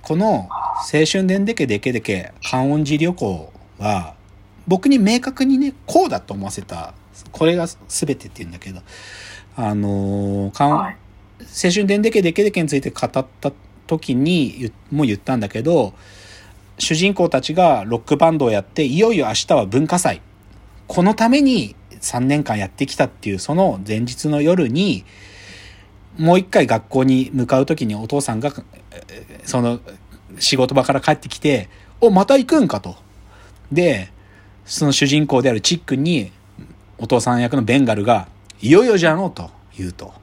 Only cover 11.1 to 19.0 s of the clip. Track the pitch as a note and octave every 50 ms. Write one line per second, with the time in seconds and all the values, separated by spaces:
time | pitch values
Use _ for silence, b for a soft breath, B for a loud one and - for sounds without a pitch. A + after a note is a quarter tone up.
11.1 | - - - - - - - - - - - F3+ F3 G#3 G#3 F#3+ G3+ G#3 G#3+ A3+
12.1 | G#3+ G#3+ F3+ E3+ E3 - G3+ G#3 G3+ F#3 D#3+ D3 C#3+ C3+ C3+ C3+ - - - -
13.1 | - C3+ C3+ - - - - C#3 - - - - - - _ - E3 D#3 - -
14.1 | C3 B2 C#3 E3 F#3 E3+ C#3 G#2 - - B2+ A2 - - - - C#3+ D3 D3+ A#2+
15.1 | G2+ G2 - - C3 A#2+ G#2 G2 - A2+ A2 D#3 F3 D3+ A2+ F#2 - B B B
16.1 | B B B B B B B B B B B B - - - - E3 D#3 F3+ G3+
17.1 | G3 - F3 E3+ - C3 - - D#3 F#3 F3+ E3+ C#3 A2 G2 G#2+ A#2 A2+ - -
18.1 | D3+ C#3+ E3 E3 D#3+ D#3 C#3 A#2+ G#2+ G2+ F#2+ - - E3 D3+ B2+ C3 E3+